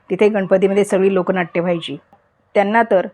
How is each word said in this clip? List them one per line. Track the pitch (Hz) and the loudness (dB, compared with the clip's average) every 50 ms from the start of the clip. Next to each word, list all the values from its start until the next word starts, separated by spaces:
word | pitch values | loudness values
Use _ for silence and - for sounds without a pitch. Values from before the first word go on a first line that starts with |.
| _ - | _ -6
तिथे | 196 180 220 208 | -2 0 0 2
गणपतीमध्ये | 220 202 190 170 190 190 190 190 196 208 196 | 0 0 -2 0 0 2 2 2 2 0 0
सगळी | - 214 185 190 196 196 | 0 0 0 2 2 0
लोकनाट्य | 185 175 - 190 185 175 165 - 175 | 0 -2 -2 -2 -2 -4 -4 -4 -4
व्हायची. | 170 180 175 170 156 - 139 156 _ _ _ _ _ _ _ _ _ _ - | -2 -2 -4 -4 -6 -10 -14 -14 _ _ _ _ _ _ _ _ _ _ -2
त्यांना | 208 196 202 214 233 226 226 | 0 0 2 2 0 2 2
तर | 214 190 - 202 | 2 0 0 -2